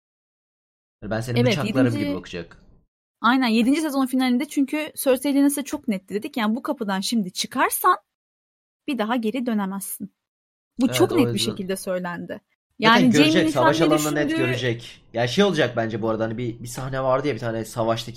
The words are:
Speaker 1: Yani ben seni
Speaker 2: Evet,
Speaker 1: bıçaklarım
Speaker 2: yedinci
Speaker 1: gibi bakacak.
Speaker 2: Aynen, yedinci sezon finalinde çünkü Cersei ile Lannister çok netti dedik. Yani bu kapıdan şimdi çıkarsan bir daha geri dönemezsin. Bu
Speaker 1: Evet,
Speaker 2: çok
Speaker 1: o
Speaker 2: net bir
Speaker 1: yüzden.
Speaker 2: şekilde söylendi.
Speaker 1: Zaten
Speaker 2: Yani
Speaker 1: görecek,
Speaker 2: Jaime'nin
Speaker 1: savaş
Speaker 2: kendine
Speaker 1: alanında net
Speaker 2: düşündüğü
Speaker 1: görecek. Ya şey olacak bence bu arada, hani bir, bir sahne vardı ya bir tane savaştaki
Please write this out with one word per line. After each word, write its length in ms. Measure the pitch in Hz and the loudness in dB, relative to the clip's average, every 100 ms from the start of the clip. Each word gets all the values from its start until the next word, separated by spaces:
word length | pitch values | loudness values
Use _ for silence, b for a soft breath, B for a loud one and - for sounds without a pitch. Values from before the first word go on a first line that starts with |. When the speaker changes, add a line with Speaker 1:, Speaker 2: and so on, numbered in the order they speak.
| _ _ _ _ _ _ _ _ _ _ | _ _ _ _ _ _ _ _ _ _
Speaker 1:
Yani 80 | 104 | -6
ben 100 | 110 | -4
seni 180 | 120 120 | -2 0
Speaker 2:
Evet, 120 | 123 | 2
Speaker 1:
bıçaklarım 340 | 180 208 262 262 | 0 0 2 2
Speaker 2:
yedinci 120 | 294 285 | 0 -4
Speaker 1:
gibi 80 | 277 | -6
bakacak. 460 | - - - - _ _ _ _ _ _ | -8 -12 -12 -18 _ _ _ _ _ _
Speaker 2:
Aynen, 260 | 220 262 247 | 0 2 2
yedinci 340 | 220 226 302 | 4 4 2
sezon 260 | 311 269 262 | 0 -2 0
finalinde 420 | 254 254 240 294 | 0 2 0 -2
çünkü 440 | - 269 302 311 - | -2 -2 -2 -6 -4
Cersei 360 | 277 262 294 | 0 0 2
ile 60 | 277 | 4
Lannister 260 | 285 285 | 4 2
çok 240 | 277 294 - | -4 -6 -4
netti 260 | 190 - | -6 -6
dedik. 220 | 196 302 254 | -8 -6 -4
Yani 200 | 214 233 | -2 -2
bu 60 | |
kapıdan 380 | - - 202 190 | -4 -6 -4 -4
şimdi 320 | 190 233 185 | -2 -2 -2
çıkarsan 640 | - - 254 359 - 370 403 _ _ _ _ _ _ _ _ - | -6 -6 -2 0 2 0 0 _ _ _ _ _ _ _ _ -6
bir 100 | 240 | -4
daha 180 | 208 254 | -2 -2
geri 300 | 220 254 247 | -2 -2 -2
dönemezsin. 680 | 214 190 196 - - 202 _ _ _ _ _ _ - | -2 -2 -6 -10 -12 -14 _ _ _ _ _ _ -2
Bu 60 | 233 | 0
Speaker 1:
Evet, 80 | |
Speaker 2:
çok 180 | 127 - | 2 2
Speaker 1:
o 40 | 339 | 2
Speaker 2:
net 100 | 247 | 0
bir 60 | |
Speaker 1:
yüzden. 180 | - 117 | 0 -4
Speaker 2:
şekilde 260 | - 185 190 | -6 -6 -6
söylendi. 640 | 196 185 175 175 175 - _ _ _ - | -6 -6 -6 -10 -12 -14 _ _ _ 2
Speaker 1:
Zaten 200 | 220 240 | 6 6
Speaker 2:
Yani 100 | 254 | 8
Speaker 1:
görecek, 220 | 226 311 | 6 6
Speaker 2:
Jaime'nin 200 | 320 320 | 4 2
Speaker 1:
savaş 260 | - 320 311 | 4 4 4
Speaker 2:
kendine 160 | 311 | 4
Speaker 1:
alanında 160 | 302 302 302 | 2 2 0
net 60 | 294 | 0
Speaker 2:
düşündüğü 160 | 320 - | 0 -2
Speaker 1:
görecek. 580 | - 123 113 - - _ | -2 -4 -4 -10 -20 _
Ya 140 | 113 120 | -4 0
şey 180 | 185 | 2
olacak 320 | 202 156 123 117 | 2 2 0 0
bence 260 | 113 107 | -4 -2
bu 60 | 113 | -2
arada, 160 | 110 | 0
hani 140 | 110 117 | -2 -4
bir, 240 | 120 - | -6 -8
bir 60 | 120 | -12
sahne 340 | 139 131 131 | -10 -6 -2
vardı 260 | 131 135 147 | 0 2 0
ya 60 | |
bir 60 | 117 | -2
tane 240 | 120 113 | -4 -4
savaştaki 520 | 110 123 113 113 - | -6 -2 0 0 -4